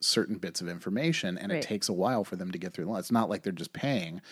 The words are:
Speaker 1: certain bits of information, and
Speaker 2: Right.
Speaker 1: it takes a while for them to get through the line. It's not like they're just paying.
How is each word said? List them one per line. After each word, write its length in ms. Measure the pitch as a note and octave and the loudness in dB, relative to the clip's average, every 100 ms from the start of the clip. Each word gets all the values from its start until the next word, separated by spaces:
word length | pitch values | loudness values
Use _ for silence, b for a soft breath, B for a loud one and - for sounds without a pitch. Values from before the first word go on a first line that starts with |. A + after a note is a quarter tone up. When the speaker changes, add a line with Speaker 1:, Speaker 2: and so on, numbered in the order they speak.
Speaker 1:
certain 340 | - - - G#2 | 2 4 2 0
bits 200 | F#2 - | -4 -4
of 80 | F2 | -6
information, 680 | F2 F#2+ G#2 D#3+ D#3+ F#2+ F2+ | -6 -2 2 2 2 0 -2
and 160 | G2+ | -2
Speaker 2:
Right. 60 | D#3+ | -2
Speaker 1:
it 40 | - | 0
takes 200 | - - | -2 0
a 60 | |
while 320 | F#2+ B2+ A#2+ G2 | 2 4 2 0
for 100 | F#2 | -4
them 160 | F#2 | -4
to 60 | F2+ | -6
get 160 | F#2 | -6
through 100 | - | -4
the 80 | F2 | -4
line. 80 | G#2 | -2
It's 140 | F2 | 2
not 160 | A#2 G2+ | 4 4
like 140 | G2 | 0
they're 100 | G2+ | -2
just 180 | F2 - | -4 -6
paying. 500 | - C#3 B2+ E2+ E2+ - | -2 0 0 -2 -8 -10